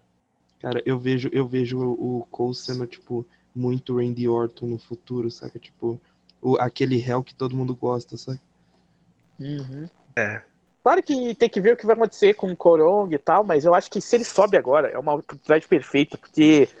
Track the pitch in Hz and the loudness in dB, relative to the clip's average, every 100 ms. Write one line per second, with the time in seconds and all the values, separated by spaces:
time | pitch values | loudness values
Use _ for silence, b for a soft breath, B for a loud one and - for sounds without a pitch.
0 | _ _ _ _ _ _ 127 120 - 127 | _ _ _ _ _ _ -8 -4 -4 -4
1 | 127 131 131 135 127 127 120 127 127 120 | -2 -2 -2 -4 -2 -2 -4 -4 -4 -4
2 | 123 123 - - 123 123 - 127 123 - | -4 -6 -8 -6 -6 -6 -10 -10 -10 -14
3 | - 120 117 _ _ 123 123 127 - 123 | -10 -10 -10 _ _ -6 -4 -4 -4 -4
4 | 123 120 120 117 117 - 120 117 - 117 | -4 -2 -2 0 -2 -6 -10 -10 -12 -16
5 | - 123 117 - 127 - - _ 117 117 | -10 -8 -6 -8 -16 -18 -20 _ -8 -8
6 | _ _ _ _ 127 131 123 - 131 127 | _ _ _ _ -2 0 -2 -2 -2 0
7 | 123 123 127 - 131 131 127 123 123 123 | -2 -4 -6 -8 -8 -6 -6 -6 -4 -6
8 | - 117 - 131 _ _ _ _ _ _ | -8 -14 -14 -16 _ _ _ _ _ _
9 | _ _ _ - 139 147 131 135 165 - | _ _ _ -16 -12 -10 -12 -14 -16 -20
10 | _ - 104 107 - _ _ _ 247 349 | _ -6 -6 -6 -14 _ _ _ 2 2
11 | - 269 240 214 233 208 190 240 214 220 | 0 -4 -4 0 0 2 2 2 2 2
12 | 226 - 202 208 190 175 175 165 160 202 | 0 2 2 2 -2 2 4 6 6 4
13 | 196 151 - 170 208 156 165 175 - 202 | 0 -2 2 2 2 2 4 2 2 -8
14 | - 233 233 - 208 190 127 147 135 120 | 0 0 0 2 4 2 2 2 0 -4
15 | 151 147 - 143 - 156 - 160 - 139 | -4 -4 -6 -10 0 2 2 0 2 0
16 | 139 - - - 151 156 123 b | 0 -4 -6 4 6 6 4 b